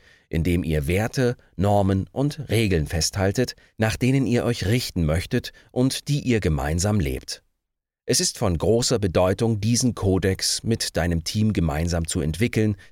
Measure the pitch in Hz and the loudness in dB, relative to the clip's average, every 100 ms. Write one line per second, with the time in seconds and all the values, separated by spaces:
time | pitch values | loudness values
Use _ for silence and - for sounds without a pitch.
0 | _ _ - 82 80 87 80 78 71 92 | _ _ -6 -2 2 0 0 -2 0 0
1 | 113 - 123 120 _ - 98 101 98 98 | 0 0 -2 -2 _ -2 2 4 4 2
2 | - - 143 151 131 107 110 87 73 82 | -2 -2 -4 -4 -2 0 2 2 0 -2
3 | - 98 98 101 123 - _ - 110 - | -2 0 -2 0 -2 -4 _ -2 -2 0
4 | 123 135 110 120 90 120 87 123 - - | 2 2 2 0 0 -2 0 0 0 0
5 | 78 82 - 120 - - - 123 131 - | 0 0 0 -4 -4 -18 -8 0 0 0
6 | - 143 127 113 92 73 69 85 101 107 | -2 -2 0 0 2 0 0 0 0 0
7 | 69 65 - - _ _ _ _ _ _ | 0 -4 -8 -16 _ _ _ _ _ _
8 | - 123 - - 107 82 90 113 123 120 | -2 -2 -2 -2 -2 0 2 2 2 0
9 | 101 87 92 98 117 110 104 117 123 - | 0 2 2 2 0 0 0 2 0 0
10 | 98 92 95 95 - - 107 113 - - | 0 2 2 -2 -2 -4 -2 -2 -2 -2
11 | 85 82 - 107 107 98 82 73 85 85 | 0 0 -2 0 0 2 0 0 -2 -2
12 | 82 90 76 80 117 113 107 101 - | -2 -2 -2 -2 0 2 0 -2 -8